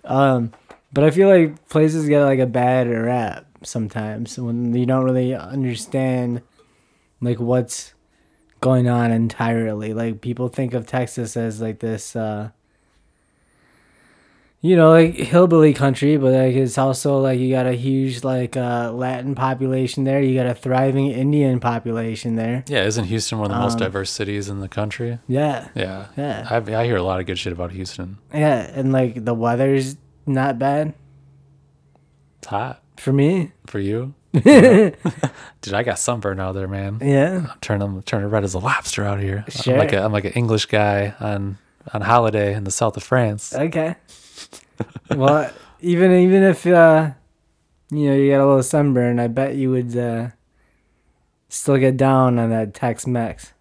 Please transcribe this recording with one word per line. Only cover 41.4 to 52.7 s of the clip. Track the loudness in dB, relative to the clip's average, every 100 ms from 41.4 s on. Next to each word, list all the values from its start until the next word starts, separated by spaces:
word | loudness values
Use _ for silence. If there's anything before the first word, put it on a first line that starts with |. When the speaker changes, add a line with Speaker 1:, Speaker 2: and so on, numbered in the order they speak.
| -6 -10 _ _ -10
Speaker 2:
on | -6
holiday | 2 4 4 2 0
in | -2
the | -6
south | -2 -2 -4
of |
France. | -2 0 0 -2 -8
Speaker 1:
Okay. | -4 -4 -2 -4 -8 _ -20 -20 -20 -20 -20 _ _ -12 -12 _
Well, | 0 4 2 0 -10 -20 _
even, | -2 4 6
even | 6 6 6
if, | 4 2 4
uh, | 6 8 6 2 -8 _ _ _ _ _ _ _
you | -2 2
know, | 4
you | 4
got | 4
a | 6
little | 4
sunburn, | 4 0 2 2 2 0
I | -2
bet | -2 -4 -2
you | 0
would, | 0 -2 -4
uh, | -4 -4 -8 _ _ _ _ _ _ _ _ _ _ _ _
still | -8 0 2
get | 2 2
down | 2 4 4 2
on | 0
that | -2 -4